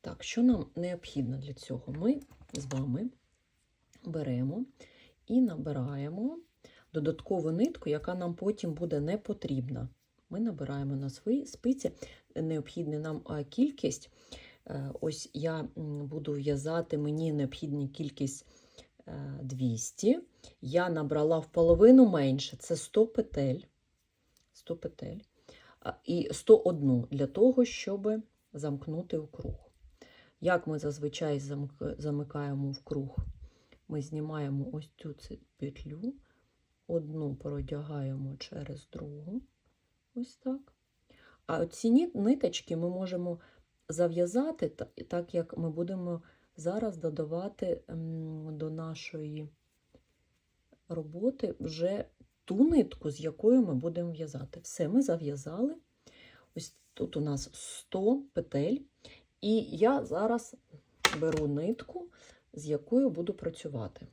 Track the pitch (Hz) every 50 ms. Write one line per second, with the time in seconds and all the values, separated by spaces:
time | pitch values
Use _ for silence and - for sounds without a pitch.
0 | - - - - - - - 233 240 254 240 - - - _ 170 175 180 180 175
1 | - - - 143 131 117 131 131 135 143 135 - - - 131 127 - - 143 151
2 | 175 233 285 285 - _ - - - - - - 143 131 139 131 139 139 123 160
3 | 220 254 - _ _ _ _ _ _ _ _ _ _ _ _ _ _ _ _ -
4 | - 175 156 160 147 131 123 123 127 135 160 220 262 - _ _ - - - -
5 | - - _ _ _ - 220 254 254 214 165 151 - 151 143 139 123 135 143 139
6 | 139 151 165 196 226 277 330 339 - _ _ _ - - - - - _ - 156
7 | 147 156 165 - - - 196 180 151 160 160 175 233 339 - - - 160 147 151
8 | - - 180 180 175 175 170 - 185 202 214 - - 170 151 151 175 165 156 147
9 | 143 160 190 214 - - 208 - - - 139 131 123 131 123 120 123 127 - _
10 | _ _ _ _ _ _ 165 196 226 226 180 139 143 135 139 139 139 139 139 135
11 | 139 135 135 - _ 214 240 285 277 - - - - 240 269 269 - - - -
12 | - - - - _ _ - - 160 160 160 151 147 - - 170 165 147 151 151
13 | 156 160 156 160 - - 160 147 143 - - - 262 302 277 - - - 139 -
14 | - - _ _ - - - - - - - _ _ - - 139 135 139 - -
15 | - 160 151 - - - - 143 147 165 160 156 147 - - 170 156 147 147 147
16 | 147 139 151 151 147 151 147 143 139 147 143 139 139 156 165 170 165 - - 147
17 | 147 147 151 156 165 160 151 147 139 131 - - 165 147 143 147 143 135 139 -
18 | 160 143 - - 143 135 - - - _ - - - _ _ - - _ _ -
19 | - - - 143 139 143 139 139 135 131 131 127 131 123 113 110 - - - -
20 | - 208 277 349 - _ _ _ - - - _ - 127 143 175 175 180 165 156
21 | 151 139 151 151 151 156 165 160 156 - - 175 165 165 170 170 208 233 262 262
22 | 254 214 180 151 139 135 131 139 - - - - - - 170 160 - - - 214
23 | 226 226 - - 220 - - 151 139 135 127 180 - _ _ _ _ _ _ _
24 | _ _ _ _ _ _ _ _ _ _ _ - - - 170 170 - - - -
25 | - - - 202 - _ _ _ _ - - - - - - _ - - - -
26 | _ - 170 175 - - - - - - 220 - - 180 175 151 143 135 127 120
27 | 117 - 143 139 135 135 - 190 220 262 254 262 247 233 - - - 190 196 202
28 | 196 214 214 220 220 _ _ _ _ _ - 147 143 151 143 139 - 165 156 165
29 | 180 - - 160 151 151 - - - - - - - - _ _ - - _ _
30 | - - - - - _ _ _ 160 175 180 170 - 160 156 151 151 147 143 147
31 | 147 147 147 - 165 151 147 139 139 139 143 143 143 139 - _ 147 147 - -
32 | 147 151 147 147 147 143 - 147 143 143 139 139 139 139 139 - _ - 151 143
33 | 135 135 - - - - - - - - _ _ _ _ - _ _ - 156 151
34 | 139 151 156 156 151 156 156 151 147 139 139 139 139 254 196 151 147 - _ _
35 | - 156 143 - - - - - _ _ _ _ - 143 139 - - 147 147 160
36 | 202 247 277 269 _ _ _ _ _ _ _ _ _ _ _ _ _ - 170 165
37 | 151 147 156 156 151 143 139 139 - 147 143 143 139 139 151 147 147 147 151 143
38 | 135 135 135 135 135 135 135 135 - - - - 143 135 - 139 - _ - -
39 | 160 147 143 147 151 170 202 262 269 _ _ _ _ _ _ _ _ _ _ _
40 | _ _ _ 247 247 254 - _ _ 262 262 277 277 - _ _ _ _ _ _
41 | _ _ - _ - - - _ _ - 160 160 165 170 - - - 226 233 277
42 | 349 349 - 208 202 220 285 269 - - 175 - - - 165 165 170 175 180 185
43 | 190 180 180 180 175 175 170 170 - - _ - _ _ _ _ _ - 156 160
44 | 175 170 165 170 175 175 190 247 277 320 320 - - - - - - - _ -
45 | - - - 175 175 175 - 170 165 - - - 165 165 151 165 175 175 196 185
46 | 175 175 170 170 - - _ _ _ _ _ - 156 170 190 220 233 214 185 160
47 | 165 165 147 170 156 151 165 170 190 208 - - 190 180 - - - - 165 165
48 | 165 160 160 160 160 156 156 156 156 156 156 151 156 156 156 160 160 160 160 -
49 | - - - 156 151 151 151 151 151 147 _ _ _ _ _ _ _ _ _ -
50 | _ _ _ _ _ _ _ _ _ _ _ _ _ _ _ _ _ _ 170 165
51 | 151 151 156 175 208 254 269 269 - 180 - - - 160 156 156 170 180 196 208
52 | - - _ _ - _ _ _ _ - 185 202 269 320 339 285 - - - -
53 | - 151 139 - 151 160 151 - - 220 247 262 233 180 143 127 139 170 165 175
54 | 175 170 165 151 160 151 143 131 135 - - 175 - - - - - 147 196 262
55 | 277 277 170 165 156 143 143 139 139 151 160 196 247 285 320 - _ _ _ _
56 | _ - - - - - - - _ _ _ 170 165 - _ _ _ _ _ -
57 | 175 - - 151 147 147 143 139 139 - - - - - - - - _ - 190
58 | 190 220 254 277 277 - _ 175 170 - - 139 143 175 254 285 - _ _ _
59 | _ - - - _ _ _ _ - 208 220 220 - - - 160 208 240 277 269
60 | 226 - 147 175 208 226 233 233 - - - - _ _ - 147 _ _ _ _
61 | - - - 151 156 160 160 156 151 147 143 143 160 196 240 - - - - 359
62 | 349 - _ - - - - _ _ _ - - 147 151 151 147 - - 233 254
63 | 277 254 160 160 170 175 - - - 165 160 - - 156 139 123 107 92 - -
64 | 82 -